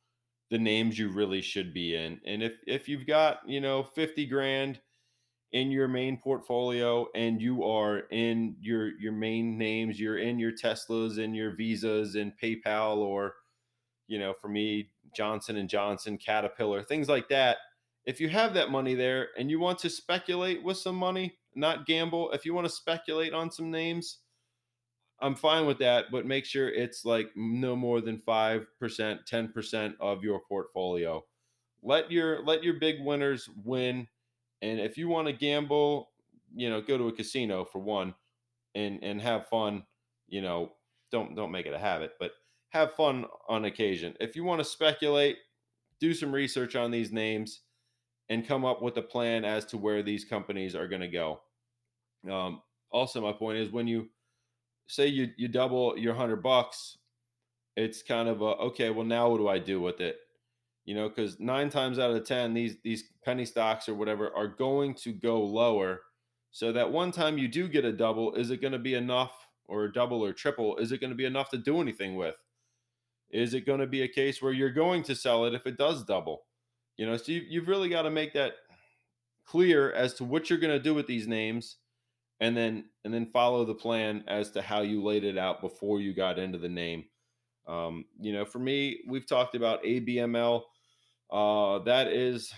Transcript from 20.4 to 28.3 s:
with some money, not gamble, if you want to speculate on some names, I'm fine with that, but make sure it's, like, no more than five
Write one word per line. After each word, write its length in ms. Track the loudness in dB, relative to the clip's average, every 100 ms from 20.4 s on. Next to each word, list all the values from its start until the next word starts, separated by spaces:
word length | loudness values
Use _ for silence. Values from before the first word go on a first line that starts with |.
| 0 -2
with 140 | -2 -4
some 180 | -2 0
money, 420 | 0 0 -4 -8 _ 0
not 320 | 0 2 0
gamble, 440 | 2 2 0 0
if 140 | -2 -2
you 80 |
want 140 | -2 -2
to 60 |
speculate 600 | -4 -4 -4 -2 -2 0
on 160 | -2 -4
some 220 | -6 -4
names, 480 | -2 -2 -4 -6 -12 _ _ _ _ _ _ _ _ _ -4
I'm 140 | -4 2
fine 320 | 4 4 4
with 100 | 4
that, 280 | 4 4 2
but 140 | -2 -2
make 180 | -2
sure 240 | -2 0 0
it's, 380 | 0 -2 -2 0
like, 220 | 2 0 -4
no 400 | -2 0 0 0
more 240 | 0 0
than 220 | 0 -4
five 400 | 0